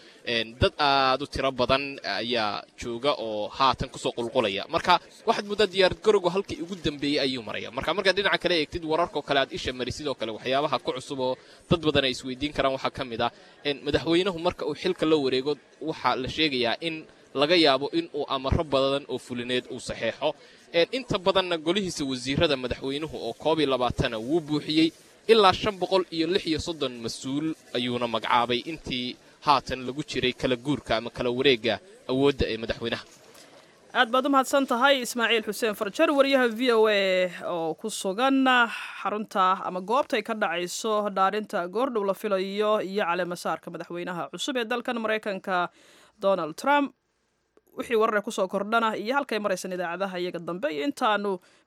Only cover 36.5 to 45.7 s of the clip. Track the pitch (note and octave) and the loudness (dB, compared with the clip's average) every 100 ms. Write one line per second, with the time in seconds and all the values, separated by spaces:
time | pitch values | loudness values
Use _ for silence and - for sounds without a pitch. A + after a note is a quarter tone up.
36.5 | A3 B3+ A3+ A3 G#3 G3 F#3 F#3 F3 - | 2 2 4 6 4 4 2 0 -4 -6
37.5 | F3 E3 D#3 A3 - G3 F#3+ C4 C4+ C4 | -4 -4 -6 -8 -6 -4 0 2 4 4
38.5 | B3 A#3 - - - - G#3 G#3+ G#3 F#3 | 4 4 0 -12 -8 -4 -4 -2 2 2
39.5 | F#3+ - F#3 F#3 B3 D4+ B3+ - A3 G3+ | 2 -2 -6 0 0 0 -2 -2 -2 -2
40.5 | E3+ F3+ - A3+ G#3+ G#3 G3 F#3+ G#3 G#3 | -2 -4 -4 -2 0 0 2 2 0 -4
41.5 | G3+ F3 G3 C4+ A#3 G3+ F#3+ G#3+ G3 F#3+ | -4 -4 -2 -2 0 -2 -2 -2 -2 -2
42.5 | G3+ G#3 G#3+ F3+ G3 F3 F3 F3 F3+ G3 | 0 2 2 0 -2 0 -2 -2 -4 -4
43.5 | D#3+ - E3+ E3 F3 F3 F3+ C#3+ F3+ - | -6 -8 -12 -10 -10 -8 -8 -8 -6 -4
44.5 | B3+ A3+ A#3+ B3 A#3+ A3 A3 G#3+ F#3+ - | -4 -4 -4 -4 -4 -2 -2 -2 -6 -2
45.5 | F#3 F3 | -2 -2